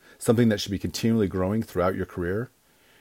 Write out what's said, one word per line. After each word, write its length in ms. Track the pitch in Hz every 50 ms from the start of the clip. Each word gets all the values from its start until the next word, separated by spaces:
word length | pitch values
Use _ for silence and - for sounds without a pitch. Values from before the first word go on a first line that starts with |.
| _ - -
something 320 | - - - 117 113 123 113
that 100 | 107 101
should 120 | - -
be 80 | 101 90
continually 480 | - 92 - - - 113 113 113 104
growing 340 | 92 87 92 92 92 107 113
throughout 320 | 110 - - 90 87 95 98
your 140 | 98 90
career. 420 | - - 92 87 87 92 107 127 - _ _ _ _ _ _ _ _ _ _